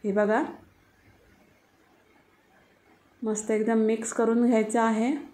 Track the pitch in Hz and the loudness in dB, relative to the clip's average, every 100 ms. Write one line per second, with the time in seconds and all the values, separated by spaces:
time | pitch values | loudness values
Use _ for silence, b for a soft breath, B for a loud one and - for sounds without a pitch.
0 | 214 196 208 226 339 - - _ _ _ | -2 0 2 0 -2 -10 -20 _ _ _
1 | _ _ _ _ _ _ _ _ _ _ | _ _ _ _ _ _ _ _ _ _
2 | _ _ _ _ _ _ _ _ _ _ | _ _ _ _ _ _ _ _ _ _
3 | _ _ 220 208 214 220 220 226 220 220 | _ _ -6 -6 -2 -2 2 2 2 0
4 | 220 - 226 233 240 226 214 233 226 220 | -4 -2 2 2 4 2 2 0 0 0
5 | 240 294 - | -2 -2 -8